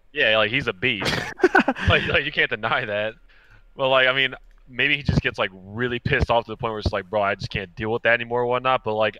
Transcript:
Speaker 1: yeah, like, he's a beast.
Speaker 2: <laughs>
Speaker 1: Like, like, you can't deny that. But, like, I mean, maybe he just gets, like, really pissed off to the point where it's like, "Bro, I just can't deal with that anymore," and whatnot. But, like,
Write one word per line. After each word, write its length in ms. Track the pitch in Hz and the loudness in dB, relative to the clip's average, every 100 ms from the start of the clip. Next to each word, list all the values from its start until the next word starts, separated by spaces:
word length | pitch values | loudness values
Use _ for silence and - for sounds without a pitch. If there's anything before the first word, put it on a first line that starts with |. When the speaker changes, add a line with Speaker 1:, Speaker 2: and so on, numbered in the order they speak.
| _ | _
Speaker 1:
yeah, 240 | 143 117 110 | 0 2 4
like, 140 | 107 | 2
he's 160 | 131 117 | 0 -4
a 60 | |
beast. 400 | 98 127 104 85 | -2 -2 -2 -4
Speaker 2:
<laughs> 100 | - - - - - - - - | -4 -6 0 2 4 0 0 2
Speaker 1:
Like, 160 | 156 139 | 2 2
like, 180 | 160 143 | -2 -2
you 60 | |
can't 180 | 170 151 | -2 -2
deny 360 | 110 113 143 113 | 0 -2 -2 -2
that. 300 | 101 110 - _ - _ - _ - | -2 -4 -6 _ -20 _ -20 _ -4
But, 140 | 135 | 2
like, 180 | 131 131 | 4 4
I 60 | |
mean, 220 | 135 131 131 - - - | 4 0 -4 -20 -20 -14
maybe 260 | 123 139 143 | -2 0 2
he 60 | |
just 180 | 135 - | 2 2
gets, 180 | 127 - | 0 -2
like, 100 | 101 | -4
really 460 | 95 95 107 123 120 | -4 -12 -4 -4 -2
pissed 300 | - 131 113 | -2 0 2
off 160 | 117 110 | 2 0
to 60 | |
the 60 | 107 | -6
point 140 | 113 | -6
where 80 | 107 | -4
it's 120 | - | -4
like, 180 | 101 90 | -4 -2
"Bro, 120 | 107 | 0
I 140 | 98 101 | 0 -2
just 140 | - | -6
can't 240 | 107 92 85 | -8 -8 -6
deal 160 | 110 | -4
with 120 | 117 | 0
that 100 | 117 | 2
anymore," 280 | 120 117 120 | 0 0 -2
and 80 | 120 | -2
whatnot. 340 | 123 131 127 | -2 0 -2
But, 100 | 113 107 | -2 0
like, 220 | 107 | -2